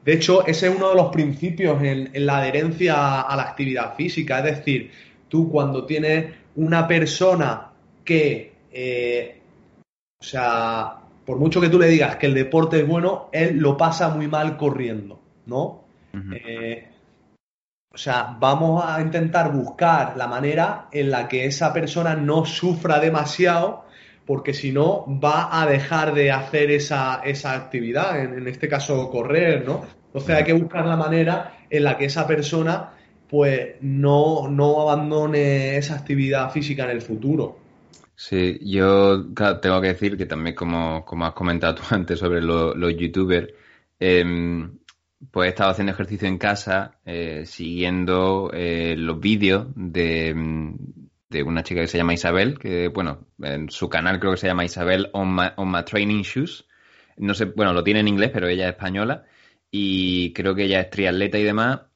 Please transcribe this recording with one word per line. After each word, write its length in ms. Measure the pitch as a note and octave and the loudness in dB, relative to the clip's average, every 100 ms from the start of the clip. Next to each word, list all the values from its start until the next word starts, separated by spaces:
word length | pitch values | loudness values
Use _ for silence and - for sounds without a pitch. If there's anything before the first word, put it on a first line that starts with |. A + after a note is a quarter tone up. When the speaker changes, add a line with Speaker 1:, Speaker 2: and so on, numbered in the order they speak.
| C#3+ | 4
Speaker 1:
de 80 | |
hecho, 320 | E3 E3 F#3 F#3 | 2 6 4 4
ese 200 | D#3+ F#3 | 2 2
es 80 | F#3+ | 2
uno 140 | F#3+ | 4
de 60 | F#3 | 4
los 160 | E3+ | 4
principios 680 | E3 D3 C#3 F3 E3 F3+ C#3 | 2 0 -2 -4 0 0 2
en, 260 | C#3+ C3+ C3 | 0 -2 -4
en 120 | C3+ C#3+ | -2 2
la 120 | C#3 | 2
adherencia 840 | C3 C3+ E3 E3 F3+ D3 C#3+ C3+ | 0 0 -2 0 2 2 2 0
a 140 | C3 C#3 | -2 -4
la 80 | |
actividad 520 | B2+ - C3+ B2 A#2 - | -4 -4 -4 -2 -4 -4
física, 440 | E3+ E3 D3 C3 | -4 -4 -2 0
es 180 | D3 D3 | 0 -2
decir, 340 | - B2+ - - - _ _ | -2 -2 -4 -20 -20 _ _
tú 220 | D#3+ E3 | 0 2
cuando 340 | D3 C#3 C3 B2+ | 2 0 -2 -4
tienes 480 | D3+ D3+ D#3+ D#3+ - _ - | -2 2 0 0 -12 _ -4
una 320 | D#3+ E3 E3 | 0 2 4
persona 840 | E3+ D3+ - F#3 F3 C#3 A2 - _ _ _ | 2 2 2 4 4 2 -2 -10 _ _ _
que, 500 | - D#3+ D3 A2 - _ _ | 0 2 4 0 -8 _ _
eh, 680 | B2+ B2+ B2 A#2+ A#2+ A2+ - _ _ _ _ _ _ _ _ | -8 -4 -2 0 -2 -4 -14 _ _ _ _ _ _ _ _
o 40 | |
sea, 720 | - C3 B2 A#2 A2+ A2+ A2 - - _ - | -10 -2 0 0 0 -2 -6 -10 -20 _ -8
por 120 | B2 | 0
mucho 240 | D#3 F3 | 2 4
que 80 | E3+ | 4
tú 100 | F3+ | 6
le 80 | E3 | 8
digas 280 | D#3+ C3 - | 6 4 2
que 100 | C#3+ | 2
el 80 | |
deporte 460 | C3+ C3 E3 D#3+ D#3+ | 2 2 2 4 2
es 80 | D3 | 2
bueno, 420 | E3+ F3 G3 - | 2 2 -2 -4
él 260 | D3+ E3+ - | 0 2 4
lo 180 | D3 C#3 | 2 4
pasa 320 | D#3+ - E3+ | 2 2 0
muy 180 | D#3 D3+ | 0 -2
mal 300 | D3+ D#3 D3 | -2 -2 0
corriendo, 640 | D3 C3 B2 G#2+ G2 F#2+ _ _ - | -2 0 -4 -6 -10 -18 _ _ -8
¿no? 380 | B2+ E3+ - _ _ _ | -6 -6 -8 _ _ _
Speaker 2:
Ujú. 200 | G2+ F#2+ | -14 -12
Speaker 1:
Eh, 540 | F#2+ A#2 A2+ A2+ A#2 - _ _ _ _ _ _ _ _ _ _ | -14 -12 -10 -8 -10 -14 _ _ _ _ _ _ _ _ _ _
o 40 | - | -10
sea, 380 | C#3 B2 A2+ - | -2 -2 -2 0
vamos 440 | C3 D3 D#3+ E3 E3 | 2 4 2 2 0
a 160 | D#3+ | -2
intentar 500 | D#3+ E3 E3 F3 E3 | -2 0 0 2 2
buscar 640 | C#3 A#2 - E3+ D#3+ B2+ B2+ | 0 -4 0 4 4 2 -4
la 100 | A#2+ | -6
manera 600 | A#2+ C#3+ D3+ F3+ - - | -2 0 0 0 -2 -8
en 200 | D3 C#3 | -4 0
la 160 | B2+ A#2 | -2 -2
que 180 | B2+ C3 | -2 -2
esa 280 | C#3 D#3 | 0 0
persona 420 | E3+ D#3 F3 E3 D#3 | 0 -4 -2 0 0
no 300 | C#3+ D#3+ D#3+ | 2 2 0
sufra 540 | - F3+ E3 E3 D3+ | -2 -2 -2 2 2
demasiado, 840 | D#3+ D#3 D3 - F3+ E3+ F#3 - - - - _ - | 2 2 -2 2 2 4 0 -4 -16 -20 -20 _ -6
porque 280 | C3 - | -4 -2
si 180 | C#3 C#3 | -4 -2
no, 340 | C3+ D#3+ G3+ - C#3 | 2 2 2 -4 -2
va 400 | D3 D#3 E3+ E3 | 2 2 0 0
a 40 | D#3 | 2
dejar 460 | C#3 C#3 D#3+ D#3 | 2 2 0 0
de 180 | D3 C#3 | 2 2
hacer 400 | C3+ C3+ D3+ D3 | 2 -2 0 2
esa, 500 | D3 D3 C#3+ C3 C3 C#3 | 2 0 -2 -2 -2 -4
esa 280 | C#3 C#3+ | -4 -4
actividad, 680 | C3 C3+ B2+ A#2 B2+ F#3+ D#3 | -6 -6 -6 -4 -2 -2 -2
en, 100 | B2+ B2+ | -4 -6
en 100 | B2+ | -10
este 220 | B2+ D3 | -6 -2
caso 400 | C#3+ C#3 C3+ B2+ | -2 -2 -2 -2
correr, 560 | A#2+ A#2 D#3 E3+ D3 C3 | -4 0 2 4 2 -2
¿no? 160 | E3 - - _ | -6 -8 -20 _
Entonces 300 | C#3 C#3+ D#3 | -10 0 2
hay 80 | D3+ | 4
que 80 | |
buscar 320 | E3 E3 F3 E3 | 2 2 -2 0
la 100 | E3 | 2
manera 680 | D#3 E3 E3 F#3 - - - | 2 2 2 0 -6 -16 -4
en 140 | D3+ | 2
la 140 | C#3+ B2+ | 2 2
que 80 | C#3 | -2
esa 200 | D3 D#3 | -2 0
persona, 640 | D3+ C#3+ E3 D#3+ F#3 - - _ _ _ | 0 0 0 0 -2 -6 -18 _ _ _
pues, 460 | D3 C#3+ C3 - - | 2 4 2 -4 -8
no, 640 | C#3 C#3 C#3+ C#3+ D#3 D#3 C3+ | -4 0 4 6 4 2 -2
no 320 | C#3+ D3 D3+ D3+ | 2 4 4 2
abandone 840 | D3 D3+ D3+ D3+ D3 C#3+ C#3 C3+ C#3 | 2 0 0 0 2 2 2 0 -2
esa 200 | C#3+ D3 | -2 -8
actividad 540 | C#3+ C#3 C3+ C3+ C3 | -2 0 0 0 -2
física 340 | D#3 C#3+ C3+ B2+ | -4 -4 -4 -4
en 60 | |
el 100 | A#2+ | -6
futuro. 560 | A#2 A2 C3 D#3 G#2 - _ _ _ - _ _ | -6 -4 -2 0 -2 -8 _ _ _ -20 _ _
Speaker 2:
Sí, 420 | - G2 F2+ - | -4 0 0 -2
yo, 720 | G2 F#2+ F#2+ G2 G2 G2 F2+ | -4 2 6 6 6 4 0
claro, 260 | - G#2 F#2 | 0 0 2
tengo 220 | F#2+ F#2 | 2 2
que 60 | F#2 | 2
decir 280 | F2+ G2+ G2 | 0 -2 -2
que 120 | F2 | -6
también, 280 | D#2+ E2 E2+ | -4 -6 -4
como, 480 | E2+ E2+ E2 D#2+ | -4 -2 -2 -6
como 220 | D#2+ E2+ E2 | -8 -4 -4
has 80 | |
comentado 420 | - F2+ E2+ E2+ D#2+ | -2 -2 0 0 -2
tú 60 | |
<laughs> 60 | - | -2
antes 300 | G#2+ F2 F2 | -2 0 -2
sobre 200 | F2+ E2+ | 0 0
lo-, 320 | E2 E2 E2 | 2 0 0
los 220 | C#2+ F2 E2+ | 0 -2 -2
youtubers, 560 | E2+ F#2+ F#2 F2 - - _ _ _ _ | -2 0 2 2 0 -16 _ _ _ _
em, 800 | F#2 F2+ F2 E2+ E2+ E2+ E2+ - _ _ _ _ C#3 | 4 4 4 -2 -2 -4 -8 -14 _ _ _ _ -8
pues 160 | F#2+ F2+ | -2 0
he 20 | |
estado 220 | F#2 G2 | 2 0
haciendo 200 | F#2+ G2 | 0 -4
ejercicio 340 | F#2+ F#2+ G2 G2 | -4 -8 -4 -4
en 100 | F#2 | -2
casa, 600 | G2+ G2+ - F#2+ G2 _ - | -2 -2 -2 -4 -4 _ -12
eh, 380 | E2+ E2 D#2 D#2+ | -8 -8 -8 -12
siguiendo, 1080 | - E2 F2 F2+ F2+ F2+ F#2 F#2 F#2+ F#2+ | -12 -8 -4 -2 -2 0 2 2 0 -4
eh, 420 | E2 F2 E2+ E2+ D#2+ | -6 -4 -2 -2 -4
los 220 | E2 E2 | -4 -2
vídeos 480 | G2+ G#2+ G2+ F#2+ B2+ C3+ | 0 2 4 2 -2 -10
de, 580 | F#2 E2+ E2+ E2 D#2+ D#2+ | -6 -2 -2 0 -2 -4
mm, 400 | D#2+ D#2+ D#2 E2 F#2 - C2+ _ _ | -4 -6 -6 -10 -14 -18 -20 _ _
de 140 | D#2 | -6
una 200 | C#2+ E2 | -4 -4
chica 180 | D#2+ F2 | -4 -4
que 60 | E2 | -2
se 100 | F2 | -2
llama 160 | E2+ | 0
Isabel, 460 | E2+ F2 F2+ G#2+ D3 | 0 0 2 0 -2
que, 280 | - F2 F2 | -6 -4 -4
bueno, 380 | G2 E2+ C#2 - _ | -4 -6 -8 -16 _
en 280 | C#2+ C#2+ D#2 | -8 -8 -8
su 180 | - F2+ | -8 -4
canal 320 | E2+ F2 F#2+ | 0 0 0
creo 120 | G2 | 0
que 40 | F#2 | 0
se 80 | F#2+ | 0
llama 180 | F2 F2 | 0 -2
Isabel 440 | F#2 F2 F#2 G2 | -2 0 0 0
on 200 | G2+ F#2+ | -4 -2
my, 140 | F#2 F2+ - | 0 -2 -2
on 140 | F#2+ | -4
my 120 | F2+ | -4
training 400 | E2 G#2+ G#2 G#2 | -2 -2 0 -2
shoes. 440 | F#2 C3 D#3+ - _ _ _ _ _ - | -2 -6 -6 -8 _ _ _ _ _ -8
No 160 | G2+ | -4
sé, 120 | F#2+ G#2 | -2 -4
bueno, 260 | F#2 G2+ | 0 2
lo 100 | F2 | 2
tiene 160 | F2 G#2+ | 2 2
en 60 | G#2 | 2
inglés, 240 | G2+ A2 | 2 0
pero 140 | A2 F2 | 0 -2
ella 180 | F2+ F#2 | -2 -2
es 60 | |
española 520 | F2+ F#2+ G2 A2 D#3 _ _ _ _ _ | -4 -6 -4 -4 -6 _ _ _ _ _
y 640 | G2+ G2+ F#2+ F#2 F2+ F2 | -4 0 0 0 0 -2
creo 200 | - F#2+ F#2+ | -2 -2 0
que 80 | |
ella 180 | G2+ F#2+ | 0 0
es 80 | F#2 | 0
triatleta 480 | - F#2+ F#2 G2+ G#2 | -2 0 0 0 0
y 40 | |
demás. 380 | G#2 G#2 A#2 C3+ _ | 0 2 0 -2 _